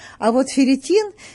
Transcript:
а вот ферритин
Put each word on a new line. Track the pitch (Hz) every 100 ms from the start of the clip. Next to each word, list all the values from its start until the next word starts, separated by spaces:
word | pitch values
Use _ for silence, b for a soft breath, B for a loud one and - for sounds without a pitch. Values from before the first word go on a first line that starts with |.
| B B
а | 220
вот | 240 262
ферритин | - 262 269 - 392 415 - B